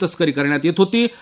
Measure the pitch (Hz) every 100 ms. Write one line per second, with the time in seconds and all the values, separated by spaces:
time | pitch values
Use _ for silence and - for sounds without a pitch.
0 | 180 - 156 139 143 147 160 170 190 233
1 | 233 -